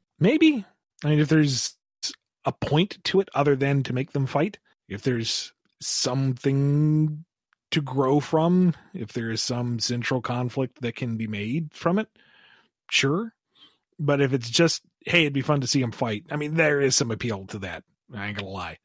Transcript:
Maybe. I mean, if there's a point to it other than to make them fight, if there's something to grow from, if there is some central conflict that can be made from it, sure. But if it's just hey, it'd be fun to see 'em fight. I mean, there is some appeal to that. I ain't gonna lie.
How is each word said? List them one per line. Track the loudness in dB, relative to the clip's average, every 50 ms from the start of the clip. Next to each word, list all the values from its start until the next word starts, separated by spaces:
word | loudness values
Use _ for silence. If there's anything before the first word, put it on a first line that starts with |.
| _ _ _ 0
Maybe. | 2 2 4 6 6 4 4 2 -4 -10 _ _ _ _ _ _ 0
I | 2
mean, | 2 2
if | 4 4
there's | 4 4 4 4 2 0 -2 -4 -8 _ _ _ _ _ -12 -12 -12 -14 _ _ _ _ -6
a | -6
point | -4 _ -2 0 2 2 2 0 -4 -8 -6
to | -2 0 0
it | 0 0 0
other | 0 2 4 4
than | 4 4 4 2 0 0
to | 0 -2
make | -4 -4 -2
them | -2 -2 -2
fight, | 0 0 0 0 -2 -4 -8 _ _ _ _ _
if | -14 -12 -4 -2
there's | -2 -2 -2 -2 -4 -4 -6 -8 -10 -16 _ _ _ _ -10
something | -8 -6 -4 -2 -2 -2 0 0 0 -2 -2 -2 -2 0 0 2 2 2 2 2 4 4 4 2 2 0 -2 -6 -14 _ _ _ _ _ _ _ _ _
to | -4 -4
grow | -2 -2 0 0 2 4 2 2
from, | 2 2 2 2 4 4 4 4 4 2 2 -2 -8 _ -12
if | -12 -12 -8 -6
there | -6 -4 -4
is | -4 -4 -4
some | -4 -4 -4 -4 -4 -4
central | -4 -4 -2 -2 -2 -2 -2 -2 -2
conflict | -2 -2 -2 -2 -4 -4 -2 -4 -4 -4 -6 -8
that | -8 -8 -6
can | -6 -6 -4 -4
be | -4 -4
made | -6 -6 -6 -4 -4 -4 -4 -4 -6 -6
from | -2 0 0 0 0
it, | -2 -6 _ _ _ _ _ _ _ _ _ _ _ _ _ _ _ -2
sure. | 0 0 2 2 0 -2 -4 -6 -12 _ _ _ _ _ -20 _ _ _ _ _ _ -2
But | 0 2 4 4
if | 4 2 2
it's | 0 -2 0
just | 2 2 2 2 2 -2 -8 _ _ _ -4
hey, | 0 2 2
it'd | 2 2 0
be | -2
fun | 0 0 0 0
to | 0
see | 0 0 0 0
'em | -2
fight. | -4 -4 -4 -4 -4 -6 -6 -8
I | -6
mean, | -6 -4 -2 0
there | 2 2 2 2 2
is | 2 2 2
some | 2 2 0
appeal | -2 -4 -4 -6 -6 -6 -8
to | -10 -10 -10
that. | -10 -10 -10 -12 -16 _ _ _ _ _ -12
I | -10 -10
ain't | -8 -8
gonna | -8 -10 -10
lie. | -10 -10 -10 -10 -12 -14